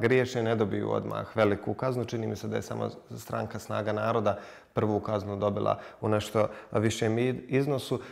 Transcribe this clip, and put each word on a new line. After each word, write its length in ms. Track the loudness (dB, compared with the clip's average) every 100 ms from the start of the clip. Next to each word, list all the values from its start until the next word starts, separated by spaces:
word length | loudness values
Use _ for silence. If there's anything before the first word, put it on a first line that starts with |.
griješe, 420 | 4 4 4 0
ne 140 | 2 2
dobiju 360 | 2 0 0
odmah 440 | 0 -2 -6 -2 4
veliku 380 | 4 4 -2
kaznu. 300 | -2 -2 -2
Čini 220 | -2 -4 -4
mi 100 | -4
se 120 | -4
da 80 | -4
je 60 |
samo 280 | -4 -4 -4 -6 -14 -14
stranka 420 | -6 -6 -4 -8
Snaga 340 | -6 -4 -2
naroda 460 | 0 2 2 2 0 -4 -18 -6
prvu 260 | 0 2 2
kaznu 360 | 0 -2 -2 0
dobila 420 | 0 2 2 0 -4 -4
u 80 | 0
nešto 400 | 0 2 2 2 0 -2
višem 460 | 2 2 2 0 2
i-, 260 | 0 -2 0
iznosu. 520 | 2 2 0 -2 -4 -6